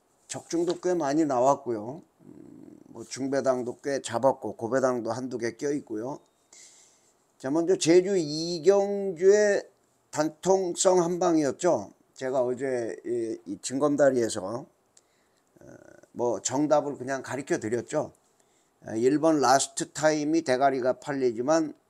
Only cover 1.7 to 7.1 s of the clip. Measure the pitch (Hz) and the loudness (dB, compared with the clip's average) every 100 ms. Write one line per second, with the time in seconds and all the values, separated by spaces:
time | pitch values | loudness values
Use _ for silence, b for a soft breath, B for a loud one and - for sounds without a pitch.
1.7 | 113 110 156 - _ - - - - - | -6 -8 -14 -18 _ -20 -20 -20 -20 -20
2.7 | - - - 110 123 135 135 127 127 123 | -20 -20 -18 -16 -8 -4 0 0 0 -2
3.7 | 120 147 135 - 113 131 - 107 98 113 | -8 -6 -6 -4 0 2 0 -6 -8 -2
4.7 | 131 131 123 110 113 127 123 117 - 143 | 0 0 0 -4 -6 -6 -6 -6 -6 -6
5.7 | 147 - 110 123 147 _ _ _ b b | -6 -6 -8 -8 -10 _ _ _ b b
6.7 | b b b b | b b b b